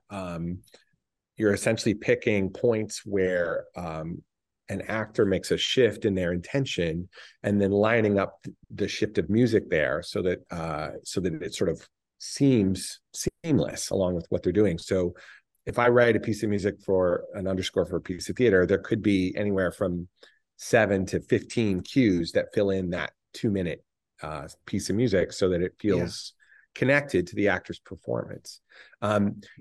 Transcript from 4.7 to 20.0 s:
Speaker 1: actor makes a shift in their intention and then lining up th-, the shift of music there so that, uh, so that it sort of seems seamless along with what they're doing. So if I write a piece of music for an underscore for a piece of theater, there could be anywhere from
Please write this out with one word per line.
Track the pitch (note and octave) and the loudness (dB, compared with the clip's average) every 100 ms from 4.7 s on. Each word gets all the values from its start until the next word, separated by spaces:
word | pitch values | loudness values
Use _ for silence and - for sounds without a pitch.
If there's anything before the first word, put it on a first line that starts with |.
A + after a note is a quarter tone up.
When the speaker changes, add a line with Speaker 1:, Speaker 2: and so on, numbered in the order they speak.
| G2 - | -8 -6
Speaker 1:
actor | A2 G#2+ - | -6 -4 0
makes | G2+ F2+ - | 2 2 0
a | E2 | -2
shift | - - A#2 G#2+ A2 | 0 4 2 2 0
in | F#2 | 0
their | F2 | 0
intention | F2+ F2 C#3 C3 - E2+ E2 F#2 - - _ | -2 -4 -4 -2 -2 -2 -4 -8 -14 -20 _
and | G#2 G2+ | -2 2
then | G2 | 4
lining | G2+ G#2+ A#2 G#2+ G2 | 4 4 4 4 2
up | F#2+ - | 0 -4
th-, | - - - | -18 -18 -14
the | G#2 G2 | -6 -4
shift | - G#2+ - | -2 -4 -2
of | E2 | 0
music | G#2+ B2 G2 - | 4 4 4 2
there | D#2+ C2+ D2+ | 0 0 -2
so | - G2+ | -4 -4
that, | F2+ F2 - | -2 -2 -4
uh, | F2 D#2+ D2+ D2+ D#2 | -8 -6 -6 -6 -10
so | - - | -8 -4
that | F2+ D#2 | -2 -4
it | E2 | -6
sort | - F#2 | -2 -2
of | D#2+ - _ _ _ | -2 -6 _ _ _
seems | - - C#3 B2 F#2+ F#2+ - - _ - - - | -10 0 4 6 4 0 -6 -14 _ -10 -8 -6
seamless | E3 A#2+ B1+ - - | 0 0 0 -4 -4
along | F#2+ F2+ F2+ | 0 0 -2
with | - | -4
what | E2+ | -4
they're | F#2 | 0
doing. | F2+ G#2 E2 | 2 2 0
So | - F#2+ F2 - - - _ _ - | -2 -2 -2 -4 -16 -20 _ _ -6
if | - | 0
I | A#2+ | 4
write | A#2+ A#2+ G#2+ | 6 6 4
a | |
piece | - G#2 | 0 -4
of | A2 | -2
music | G2+ G2 G2+ | 0 -2 -2
for | - F#2+ F2+ F2 - G2+ | 0 2 2 0 -2 -6
an | F#2+ | -4
underscore | F#2+ F2+ - F2 | -2 -2 -2 0
for | E2+ | -2
a | |
piece | - F2+ - | -4 -8 -6
of | F#2+ | 2
theater, | B2 F#2+ F2+ | 4 6 6
there | F#2+ | 2
could | - A2 | 0 -2
be | G2+ G2 F#2 - | 2 2 2 -2
anywhere | G#2 F#2+ F2+ | -2 0 0
from | - F#2+ F2 | -2 -2 -4